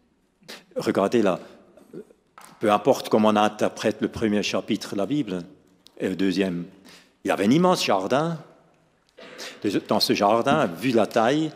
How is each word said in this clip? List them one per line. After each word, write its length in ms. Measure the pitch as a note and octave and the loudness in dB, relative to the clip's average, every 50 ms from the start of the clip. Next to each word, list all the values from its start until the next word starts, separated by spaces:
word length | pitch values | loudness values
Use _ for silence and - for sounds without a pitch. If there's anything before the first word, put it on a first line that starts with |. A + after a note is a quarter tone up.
| _ _ _ _ _ _ _ _ _ - - - - _ - | _ _ _ _ _ _ _ _ _ -20 -20 -20 -20 _ -10
Regardez 480 | - - A2+ - G#2+ G2 G2 - A#2 G#2 | -4 -2 0 0 2 0 2 2 2 2
là, 160 | F#2+ E2+ - - - - - - - _ - - _ - F#3+ - - _ _ _ _ _ - - - - - | 2 0 -2 -6 -14 -20 -20 -20 -20 _ -20 -20 _ -20 -20 -20 -20 _ _ _ _ _ -20 -20 -20 -10 -4
peu 120 | A#2+ G#2+ | 0 2
importe 380 | G#2 G2+ - C#3 B2+ - - - | 2 4 4 2 2 2 0 0
comment 200 | - A2 G#2+ G#2+ | 2 4 4 4
on 60 | G#2+ | 4
interprète 640 | G#2 G#2+ G#2+ G#2+ - A#2 F2+ - - - A2 G#2 - | 4 2 2 0 -2 -4 -4 -4 -4 -4 -4 -2 -2
le 100 | G#2+ F#2+ | -4 -6
premier 340 | - - A#2+ G#2+ G#2 G2+ F#2 | -4 -4 -2 -2 0 -2 -2
chapitre 500 | - - F#2+ - - A2 - - - G#2+ | -2 -4 -4 -4 -4 -4 -6 -6 -6 -6
de 60 | G2+ | -4
la 80 | G2 | -4
Bible 320 | A2 C#3+ D3 B2+ G#2 F#2 F2+ E2+ - - - _ _ _ _ _ _ _ | -2 -2 -4 -4 -4 -6 -8 -8 -12 -18 -20 _ _ _ _ _ _ _
et 100 | - - | -6 -6
le 80 | G2 F#2 | -4 -2
deuxième, 520 | E2 F#2+ G2 E2+ F#2+ G2 F#2+ F2 F2 E2+ - - - - - - - _ _ _ _ - | 0 0 0 2 0 0 -2 -2 -6 -8 -12 -16 -20 -20 -20 -20 -20 _ _ _ _ -4
il 20 | |
y 40 | G2 | -2
avait 160 | - D#2+ G2 | 0 2 2
un 40 | G#2+ | 4
immense 320 | C3+ E3 F3+ F3+ F3+ - - | 4 4 4 4 2 2 0
jardin. 580 | B2 G#2 F#2+ F#2 G2 B2 C#3+ D#3+ E3+ E3 D3+ - - - _ _ _ _ _ _ _ _ _ _ _ _ - - - - - - - - - - G#2 F#2 - - - | 0 0 0 0 0 0 0 0 -2 -6 -8 -12 -18 -20 _ _ _ _ _ _ _ _ _ _ _ _ -20 -20 -20 -18 -18 -16 -16 -12 -8 -4 -4 -2 -2 0 0
Dans 100 | A2+ G2+ | 0 0
ce 140 | - - A2+ | 2 0 2
jardin, 540 | - G#2 G2+ A2+ A#2 A2 C#3 D3 D#3 C3 | 2 4 4 4 2 2 2 2 2 0
vu 240 | F#2+ E2 - G#2+ C3+ | -2 -2 -4 -2 0
la 140 | A2+ A2 G2 | 2 2 2
taille, 460 | - - A#2+ A2 B2 D3 D#3 D#3+ D3+ - | 2 2 2 2 2 2 0 -2 -4 -6